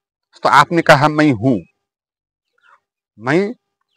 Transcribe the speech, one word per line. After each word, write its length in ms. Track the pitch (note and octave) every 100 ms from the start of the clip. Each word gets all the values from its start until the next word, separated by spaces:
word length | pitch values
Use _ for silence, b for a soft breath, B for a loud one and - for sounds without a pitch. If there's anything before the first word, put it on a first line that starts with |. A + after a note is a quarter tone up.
| _ _ _ _
तो 60 | -
आपने 340 | C3 - E3+
कहा, 260 | D#3+ C#3+ D3+
"मैं 240 | D3+ D3+
हूं, 280 | A2+ B2+ A2 E2 _ _ _ _ _ _ _ _ _ _ _ _ _ _ _
मैं 360 | A#2 D#3+ G3+ E3+ _ _ _